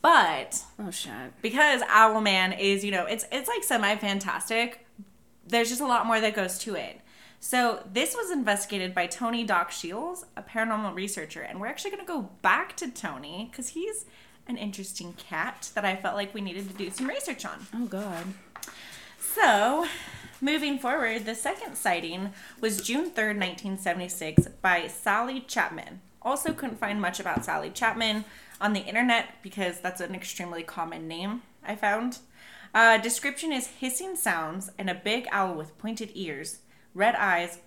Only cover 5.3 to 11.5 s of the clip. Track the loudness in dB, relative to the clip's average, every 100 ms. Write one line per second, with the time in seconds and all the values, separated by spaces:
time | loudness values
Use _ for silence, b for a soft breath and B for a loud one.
5.3 | _ 0 2 2 0 2 2 4 4 4
6.3 | 2 -2 -4 -6 -6 -6 -12 B B B
7.3 | B -2 2 2 0 -2 0 0 -2 -2
8.3 | 0 2 2 0 -2 -2 0 -2 -2 -2
9.3 | -2 2 2 0 -4 -8 -6 -6 -8 -12
10.3 | -14 -6 -2 0 0 -2 -4 -6 -6 -8
11.3 | -10 -10